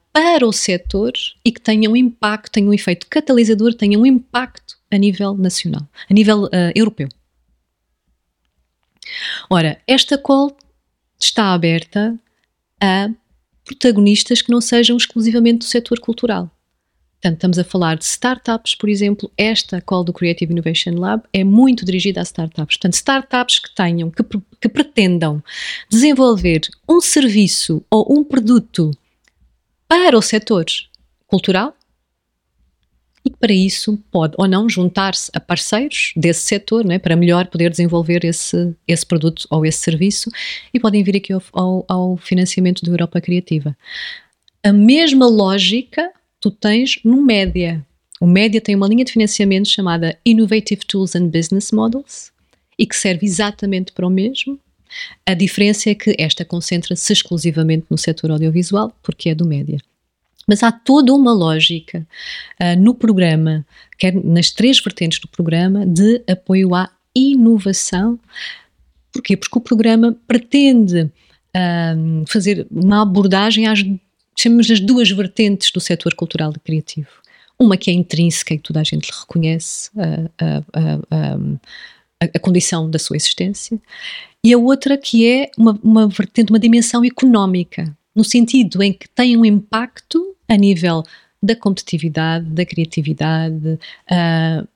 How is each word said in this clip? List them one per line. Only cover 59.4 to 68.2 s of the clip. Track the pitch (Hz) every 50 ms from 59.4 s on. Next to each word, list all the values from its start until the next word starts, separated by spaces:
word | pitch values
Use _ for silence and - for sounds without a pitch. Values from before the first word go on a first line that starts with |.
| 175
Média. | 170 151 139 139 143 - 147 - _ _ _ _ _ _ _ _ _ _ _ _ -
Mas | 208 202 -
há | 233 226
toda | - _ - 269 294 285 247 269
uma | 285 269 240 233
lógica, | 202 170 160 156 156 160 - 170 165 - - - 170 160 - - - - - - - - - - -
ah, | 180 175 175
no | 180 190 226 247
programa, | 240 - 220 208 185 180 165 156 156 160 160 156 156 147 - _ - - _ _
quer | - - 185 180
nas | 190 - - 165 170 175 -
três | - - 208 254 269 -
vertentes | - 202 - - 180 165 - -
do | - -
programa, | - - 175 165 165 165 180 185 190 202 202
de | 185 175 165 196 214 233 240 240 -
apoio | 185 180 - - 185 190 190 185 175
à | 180 185 - _ _ _ _ _
inovação. | 254 262 277 277 262 233 226 233 214 190 196 190 - - - - 180 196 226 240 240